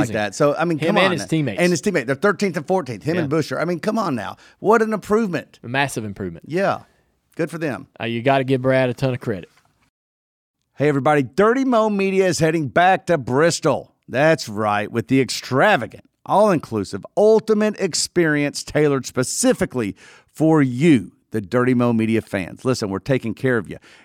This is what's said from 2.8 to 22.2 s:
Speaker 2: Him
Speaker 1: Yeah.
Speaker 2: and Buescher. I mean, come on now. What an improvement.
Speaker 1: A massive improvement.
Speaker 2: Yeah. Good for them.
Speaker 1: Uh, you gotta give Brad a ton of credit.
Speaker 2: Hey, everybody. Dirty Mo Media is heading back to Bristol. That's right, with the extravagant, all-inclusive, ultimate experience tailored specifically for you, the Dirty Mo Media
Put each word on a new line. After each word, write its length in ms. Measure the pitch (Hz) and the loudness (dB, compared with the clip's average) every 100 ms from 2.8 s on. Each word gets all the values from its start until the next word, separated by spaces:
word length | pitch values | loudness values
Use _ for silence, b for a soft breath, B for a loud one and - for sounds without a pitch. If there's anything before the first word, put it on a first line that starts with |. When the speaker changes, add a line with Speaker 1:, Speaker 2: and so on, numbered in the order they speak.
| 131 104 | -2 -6
Speaker 2:
Him 100 | 123 | -4
Speaker 1:
Yeah. 80 | 180 | -2
Speaker 2:
and 100 | 151 | 0
Buescher. 260 | 156 143 135 | -2 -2 -4
I 40 | |
mean, 160 | 160 175 | -4 -4
come 180 | 208 220 | -2 -2
on 160 | 190 | -2
now. 220 | 120 95 - b b | -4 -6 -12 b b
What 240 | 175 226 | 2 2
an 100 | 220 | 2
improvement. 640 | 214 - 214 220 151 - _ | -2 -2 0 0 -4 -8 _
Speaker 1:
A 60 | 113 | -6
massive 360 | 131 139 127 | -2 -2 -4
improvement. 400 | 104 98 95 82 - | -8 -8 -8 -10 -8
Speaker 2:
Yeah. 340 | 165 190 107 - _ _ _ _ | -4 -2 -4 -8 _ _ _ _
Good 160 | - 170 | -8 -8
for 80 | 170 | -6
them. 280 | 156 101 - - | -6 -8 -12 -10
Speaker 1:
Uh, 60 | |
you 160 | 117 117 | -6 -2
gotta 220 | 123 135 | 0 0
give 160 | 131 131 | 0 0
Brad 280 | 131 131 127 | 2 2 0
a 40 | |
ton 200 | 120 131 | -2 -4
of 60 | 120 | -4
credit. 280 | 127 95 - _ _ _ _ _ _ _ _ _ _ _ _ - | -6 -8 -10 _ _ _ _ _ _ _ _ _ _ _ _ -2
Speaker 2:
Hey, 120 | 147 | 0
everybody. 340 | 139 131 147 | 2 2 2
Dirty 420 | 127 - 214 254 | 0 2 2 2
Mo 240 | 269 233 220 | 2 2 2
Media 380 | 202 196 190 185 | 0 0 2 2
is 140 | 156 | 2
heading 280 | 160 165 135 | 0 0 0
back 380 | 170 180 180 - | 2 4 2 0
to 100 | 165 | -2
Bristol. 800 | 117 127 170 - 156 107 - _ - | 0 0 2 2 0 -2 -4 _ -6
That's 400 | 120 156 160 - | 0 2 2 -2
right, 420 | 104 107 104 104 | -4 0 0 -2
with 160 | 117 - | -4 0
the 120 | 135 | 2
extravagant, 840 | 123 - - 131 196 180 107 107 _ _ - | 2 -4 -4 2 4 2 -2 -12 _ _ -2
all-inclusive, 800 | 170 214 160 - 110 95 98 82 - | 2 4 2 -2 -4 -4 -8 -6 2
ultimate 640 | 214 220 214 214 214 214 | 4 4 2 2 0 -2
experience 840 | 175 - - 175 160 147 143 - | -4 -4 -4 0 0 0 -2 -4
tailored 420 | - 151 151 139 - | -4 0 2 0 -2
specifically 920 | - 127 - 262 - 175 127 104 - B B B | -4 -4 0 0 0 -2 -4 -6 -8 B B B
for 340 | - 160 160 | 0 4 4
you, 520 | 135 123 170 131 85 - _ | 4 2 4 4 2 -12 _
the 100 | 107 | -8
Dirty 320 | 95 123 123 | -2 0 2
Mo 200 | 123 120 | 2 2
Media 260 | 113 110 110 | 2 2 0